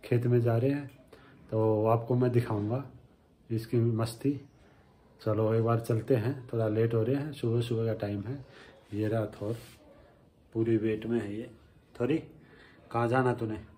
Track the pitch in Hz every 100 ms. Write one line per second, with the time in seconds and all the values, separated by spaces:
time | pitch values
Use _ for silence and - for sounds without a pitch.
0 | - 120 120 120 117 113 131 143 143 -
1 | - - - - - 110 110 107 110 113
2 | 117 123 123 117 117 107 104 123 139 -
3 | - _ _ _ _ 113 - 123 117 110
4 | 113 - 135 143 - _ - - - _
5 | _ _ - 104 110 113 113 113 - 113
6 | - 131 110 143 - 117 110 107 113 117
7 | 110 139 151 143 117 117 117 113 113 107
8 | 104 101 104 139 - - - - - 101
9 | 107 113 107 - 104 117 - - - -
10 | - - - _ _ 113 113 113 110 107
11 | 110 117 101 104 127 - - - _ -
12 | 120 156 - - - - - - - 117
13 | 117 127 127 117 110 107 -